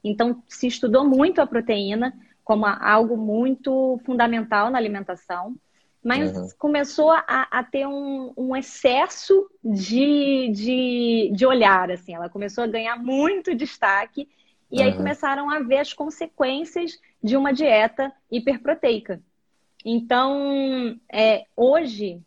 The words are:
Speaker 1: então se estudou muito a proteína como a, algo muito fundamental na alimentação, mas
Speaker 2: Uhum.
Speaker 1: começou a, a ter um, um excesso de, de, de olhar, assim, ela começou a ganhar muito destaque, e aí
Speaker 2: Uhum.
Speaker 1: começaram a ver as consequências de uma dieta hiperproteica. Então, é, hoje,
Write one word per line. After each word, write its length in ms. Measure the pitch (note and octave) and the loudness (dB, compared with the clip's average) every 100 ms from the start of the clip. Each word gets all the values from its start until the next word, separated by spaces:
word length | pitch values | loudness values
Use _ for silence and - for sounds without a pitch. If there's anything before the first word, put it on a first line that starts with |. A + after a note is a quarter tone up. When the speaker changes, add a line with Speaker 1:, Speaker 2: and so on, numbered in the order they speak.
Speaker 1:
então 380 | G#3 G#3 A#3+ A#3+ - | -6 0 0 -2 -8
se 180 | - B3 | -4 -4
estudou 360 | - A#3+ C4 C#4+ | -2 2 4 4
muito 320 | C4 E4+ F4 | 4 4 2
a 60 | C#4 | 2
proteína 680 | A#3 A#3 G#3 G3 G#3+ B3+ - _ _ | 0 -2 -2 -2 -2 -4 -8 _ _
como 220 | - G#3+ G#3 | -2 0 0
a, 120 | - - | 0 2
algo 240 | G#3+ A#3 A3+ | 4 4 0
muito 840 | G#3+ A3 C4 C4 C4+ C4 C4 B3 C4 | -2 0 0 -2 -2 0 0 -2 -4
fundamental 640 | A#3+ A#3 A#3 A3 G#3 A3+ | 0 0 0 0 0 0
na 80 | B3+ | 0
alimentação, 800 | G#3+ G3+ F#3+ F3+ - F3+ G#3 B3+ _ _ _ _ | -2 -6 -10 -12 -10 -10 -10 -14 _ _ _ _
mas 300 | A#3+ C4 D4+ | -2 -2 -2
Speaker 2:
Uhum. 180 | F#3 F#3 - | -4 -10 -6
Speaker 1:
começou 520 | D4 D4 C#4+ - D#4 | -2 0 -2 2 4
a, 120 | D#4+ - C4 - | 4 2 -4 -2
a 120 | B3 | -4
ter 240 | A#3+ C#4 C#4 | -4 -4 -4
um, 460 | C#4 C#4 C4+ B3+ - | -6 -6 -8 -8 -8
um 200 | B3+ C4 | -4 -4
excesso 920 | C4 - C4 C4 F#4 - - G4 G4 _ | -8 0 2 2 0 -2 4 4 2 _
de, 880 | A3+ G3 F#3+ A#3+ C#4+ C#4+ C#4 C4+ B3 | -4 -2 0 2 2 2 2 0 0
de, 800 | G3+ A3+ B3+ B3+ A#3+ A#3 A3+ G3 | -2 -2 0 0 0 0 2 0
de 120 | G3 B3+ | 2 4
olhar, 440 | B3+ G3+ F#3 F#3 | 6 6 4 2
assim, 240 | F3+ - | -6 -10
ela 140 | E3+ E3+ | -12 -10
começou 360 | G3+ G3+ A3 | -8 -8 -6
a 20 | A#3 | -4
ganhar 300 | A3+ A3+ A#3+ | -4 -6 -6
muito 560 | B3 C4+ D#4+ G4 F4+ | -2 0 0 0 -4
destaque, 720 | B3 C#4+ - G#3 G3 - C#4+ C#4+ _ _ _ - | -4 -6 -2 0 0 -2 -10 -12 _ _ _ -6
e 120 | B3+ | 2
aí 100 | B3+ | 2
Speaker 2:
Uhum. 20 | |
Speaker 1:
começaram 560 | F#3 C#4 D4 C#4+ C#4 C#4+ | 2 -4 -2 -2 -2 -2
a 100 | D4+ | -4
ver 180 | A#3+ C#4 | 0 0
as 140 | D4 | 0
consequências 1080 | - D4+ - D#4+ - C4 C#4 D#4+ F4 E4 - _ _ | -6 -10 -8 -8 -2 -2 -2 -6 -6 -8 -10 _ _
de 140 | G#3+ C4+ | 0 0
uma 160 | C#4 | 0
dieta 600 | C4 D4 G#3+ A3+ B3 C4+ - - | 2 4 4 4 0 -8 -8 -8
hiperproteica. 880 | A#3 B3+ C#4 C#4+ D#4+ B3+ A3 - E3+ _ _ _ _ _ _ | -4 -2 -2 -2 0 0 -2 -4 -12 _ _ _ _ _ _
Então, 1120 | A3+ A#3 A#3 B3 C4+ C#4+ C#4 C#4 C4+ B3+ A#3 A#3 - | -4 -2 0 2 2 0 -2 -2 -2 -2 -6 -8 -8
é, 320 | G#3 A3 G#3 - - | 2 2 2 -2 0
hoje, 640 | B3+ D#4 C#4 G3+ G3 F3 | 2 2 0 -6 -8 -10